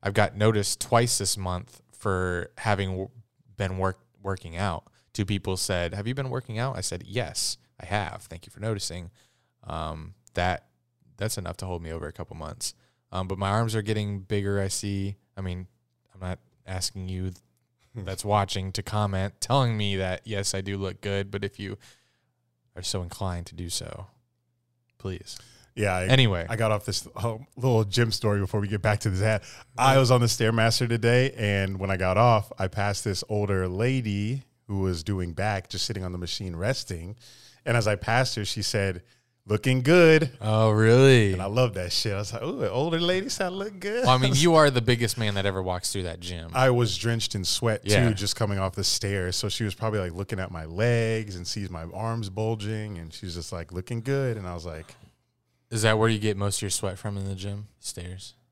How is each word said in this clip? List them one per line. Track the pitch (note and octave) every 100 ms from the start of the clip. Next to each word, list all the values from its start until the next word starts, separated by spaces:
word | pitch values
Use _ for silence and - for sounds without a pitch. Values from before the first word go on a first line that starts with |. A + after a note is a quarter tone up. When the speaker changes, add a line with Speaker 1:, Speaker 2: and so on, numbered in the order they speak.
Speaker 1:
I've | G2+
got | F#2+ G#2 G2+
noticed | G#2+ G#2+ G2 -
twice | - A#2 A#2+ -
this | F#2+ -
month | F#2 F2+ - - _
for | - A2 F#2 F#2 F2 - -
having | A2 G2+ F#2+
w-, | F#2 G2 - - _ _ G#2
been | G2 F#2
work-, | F#2+ F#2 _ _
working | G2 F#2+ E2+ E2
out. | G2+ E2 _ _ _
Two | -
people | G#2 G2+ F#2+ F#2
said, | - F#2 F2
"Have | G2 G#2
you |
been | C3+ C3+
working | B2+ - A2
out?" | C3 A2
I |
said, | - -
"Yes, | - G#2+ A#2 B2 - - _ _
I | -
have. | G#2 F#2 - -
Thank | E2 -
you |
for | -
noticing." | G#2+ G#2 - F2 E2+ _ _ _ _ _
Um, | - D#2+ D#2+ D#2 D#2+ - _
that, | - F2+ F2 _ _ _ _ _ _
that's | G#2+ -
enough | F2 F#2
to | F#2
hold | F2
me | E2
over | E2 D#2+
a |
couple | - E2 D#2
months. | D#2 - - - _ _ _
Um, | F#2+ F#2
but | F#2+
my | G2
arms | G#2 A#2
are | A2
getting | G#2 G#2+ G#2 G2
bigger, | F#2 G#2 G2 G2+
I | G2
see. | - G2+ G2+ G2 G2 _ -
I |
mean, | F#2+ F2+ F2+ _ _ _ _
I'm | F#2+
not | F#2 F2+ _ _ -
asking | F#2 F#2 G2 F#2
you | F#2 F#2 F2+ _ _ _ _ _ A#2
Speaker 2:
Hmm. |
Speaker 1:
that's | F#2+ F#2+
watching | G#2 G#2 G2 G2 F#2+
to | -
comment, | - G#2 G#2 F#2+ G2 -
telling | - C#3 B2 A2
me | G#2 G2
that, | F#2 F#2
yes, | - G2+ G2
I | G2
do | G2 G2
look | F#2+ F2+
good, | G2+ G2 G2
but | G2+
if | G2+ -
you | G2 G2+ - _ _ _ _ _ _ _ _ -
are |
so | F#2+ G2+
inclined | F2+ - F#2+ F2 E2+
to | E2
do | F2
so, | - D#2+ - F#2+ _ _ _ _ _ _ _ _ _
please. | F#2+ F2+ - - - - _
Speaker 2:
Yeah, | - G#2
I, | F#2 F#2
Speaker 1:
Anyway. | C3 A#2+ F2+ E2+
Speaker 2:
I | A2
got | A2
off | G#2
this | - G2 -
whole | - A2 A2+ C#3 -
little | B2+ A2+
gym | G#2+ F#2+ A#2
story | - A2 G#2
before | F#2+ G#2+
we | G2+
get | G2+
back | G#2+ G2+
to | A2
this | F#2
ad. | A2 G#2+ - - - -
I | C3 C3+
was | C3
on | B2+
the | A#2
Stairmaster | - A2 A2+ A2+ A2+ A#2+
today, | A#2 A#2 B2 C3+ A#2+
and | G#2 G2+ G2 F#2+
when | G2
I | F#2+
got | F#2 F#2
off, | A#2+ A2 - -
I | F#2+
passed | - G2+ G2+
this | G#2+ F#2 -
older | G#2+ G2+ F#2+ F#2
lady | F#2 A#2+ C3 A2+ G2+ G#2 C3+ - _ -
who | G2
was | F#2+ F2
doing | D#2+ G2 F2
back, | D#2+ G2+ G2 -
just | F#2+ -
sitting | G2+
on | F#2
the | F2+
machine | F2 - F#2+ E2
resting. | G2 C3+ - F2 E2+ G#2+ - - - _
And | - A#2
as | G#2+
I |
passed | G#2 - A#2 B2+
her, | -
she | G2+ -
said, | G2 G#2+ G2 F2 _ _ _ _ -
"Looking | G#2+ C3+ C3
good." | B2+ F3 E3 D#3 D3+ -
Speaker 1:
Oh, | G#2+ A2 A2
really? | G#2+ A2 A#2 C3+ B2+ G#2
Speaker 2:
And | F#2
I | G2
love | A2+ B2
that | F#2+ F2
shit. | - A2+
I | G2
was | G#2
like, | A2+
"Ooh, | C3 C#3
an | A2
older | A2 D#3+ E3
lady | E3+ F#3 G#3+
said, | - F#3
'Look | F#3+ G3+ G3
good.'" | G3 A3+
Speaker 1:
Well, | B3+ E3+
I |
mean, | C3
Speaker 2:
<laughs> | C3
Speaker 1:
you | E3+ D#3+
are | D3
the | B2+
biggest | A#2 B2 A#2 -
man | A2
that | G2+ G2
ever | F#2+
walks | F#2 F2+ -
through | G2+
that | F2+ E2+
gym. | F2 F2 E2+
Speaker 2:
I | C3 C3
was | B2 A#2 F2
drenched | A#2 A#2 - G2+
in |
sweat, | F2+ - A#2 G#2+
Speaker 1:
Yeah. | G2 A2 A#2
Speaker 2:
too, |
just | G2+ G2
coming | - G#2+ G2
off | F#2+
the | F#2+
stairs. | G2 - G2 G2+ F2+ F2+
So | G#2
she | -
was | G#2+ F#2
probably, | A2 G#2+
like, | F2+
looking | E2+ G2 G2
at | F#2
my | E2+
legs | D#2+ E2+ A#2+ A#2 A2+ A2+ G#2 F#2
and | F2
sees | - F#2+
my | F2
arms | E2 F2 A2+ A#2 G2+
bulging, | G2 A2 A2+ G#2 A2 G#2+ F#2
and | E2
she's | - F#2+ E2+
just | D#2+
like, | F2 D#2+
"Looking | F2+ F#2 A#2
good." | A2+ C#3 C3+ A2
And | F#2
I |
was | F2 E2+
like, | D#2 E2 - - _ _ _ _ _ _
Speaker 1:
Is | A2
that | A2 A2
where | A2+
you | A2
get | G#2+ G2
most | G2+ -
of |
your | G2+
sweat | - G2+ F#2
from, | G#2+ G2+
in | G2
the |
gym? | F#2+ G2 G2+ G#2 _
Stairs? | - - F2 F#2 - _ _